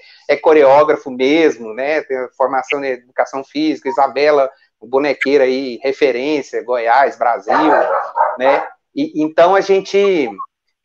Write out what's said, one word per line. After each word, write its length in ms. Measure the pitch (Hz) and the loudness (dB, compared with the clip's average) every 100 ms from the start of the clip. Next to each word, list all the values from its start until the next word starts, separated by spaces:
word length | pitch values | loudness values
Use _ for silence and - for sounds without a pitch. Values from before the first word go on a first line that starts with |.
| - - - | -6 -10 -4
é 80 | - | 0
coreógrafo 720 | 170 156 135 139 151 - 139 | 4 6 6 6 4 0 -4
mesmo, 640 | 127 131 160 156 110 113 | -4 0 2 2 0 -8
né, 280 | 110 139 156 | -8 -4 -4
tem 140 | - 131 123 - | -4 -6 -8 -4
formação 460 | 131 135 123 147 | -2 -2 -4 -6
em 80 | 139 | -6
educação 520 | 123 123 - 123 135 | -8 _ -6 -4 -6
física, 460 | 135 147 156 135 135 | -10 -4 -4 -4 -4
Isabela 600 | 127 139 127 147 147 135 - _ _ | -2 -2 0 2 2 0 -6 _ _
o 80 | 113 | -6
bonequeiro 560 | 131 147 131 135 143 | -2 -2 -2 0 2
aí, 360 | 131 131 135 113 | 2 0 -6 -6
referência, 800 | 139 135 143 120 139 151 - 117 | -6 -2 -2 0 -2 -4 -4 -8
Goiás, 540 | 107 123 113 127 131 - | -4 -4 2 2 2 0
Brasil, 360 | 120 110 - - 151 123 - - - - - - | -2 -2 -2 0 2 2 0 -4 -4 -4 -4 0
né? 300 | 131 147 - - _ - | 0 0 -4 -14 _ -8
E, 260 | 156 156 | -6 -4
então 340 | 156 156 175 196 | -2 2 4 2
a 60 | |
gente, 680 | 196 196 190 196 202 175 120 98 - _ _ _ | 2 0 0 0 2 0 -2 -6 -16 _ _ _